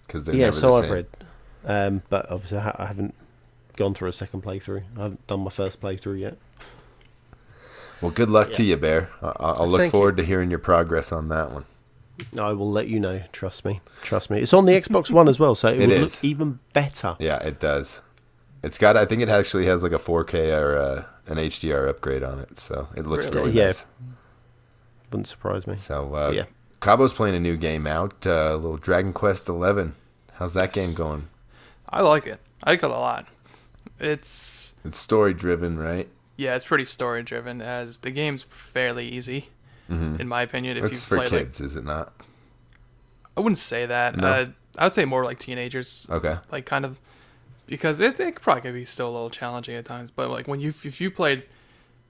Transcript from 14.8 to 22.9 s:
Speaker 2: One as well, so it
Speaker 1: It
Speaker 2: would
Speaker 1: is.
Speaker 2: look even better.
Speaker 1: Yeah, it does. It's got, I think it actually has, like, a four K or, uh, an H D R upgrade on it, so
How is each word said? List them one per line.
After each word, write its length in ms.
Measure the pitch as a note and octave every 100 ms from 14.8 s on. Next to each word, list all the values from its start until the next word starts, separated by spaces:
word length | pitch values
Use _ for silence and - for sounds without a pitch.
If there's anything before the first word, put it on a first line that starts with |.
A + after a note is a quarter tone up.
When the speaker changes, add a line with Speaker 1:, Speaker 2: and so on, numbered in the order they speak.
| - G3+ D#3+
Speaker 2:
One 200 | E3 E3
as 100 | C3
well, 160 | D3 A2
so 140 | A#2
it 60 | -
Speaker 1:
It 80 | A2+
Speaker 2:
would 40 |
Speaker 1:
is. 240 | G2 D#3 -
Speaker 2:
look 80 |
even 360 | C#3 D3 D#3 B2+ _
better. 420 | C#3+ C#3+ - F#2+ E2
Speaker 1:
Yeah, 180 | D#2+ C#2+
it 220 | D#2 C#2
does. 400 | D#2 C#2+ C#2 - - _ _ _ _ -
It's 160 | - -
got, 180 | G#2 A2
I 80 | G2+
think 160 | A2+
it 80 | A2+
actually 360 | G#2 G2 G2 F2+
has, 160 | F#2
like, 80 | F2
a 60 | D#2+
four 240 | - E2+
K 280 | D#2+ F2 D#2
or, 240 | D#2 D2 D2
uh, 280 | C#2 C2+ C#2 - -
an 100 | D#2+
H 200 | D#2 -
D 100 | D#2+
R 160 | C#2+ C2+
upgrade 360 | C#2 C2+ C2+
on 160 | C2 C2+
it, 200 | C2+ -
so 300 | - C#2 C#2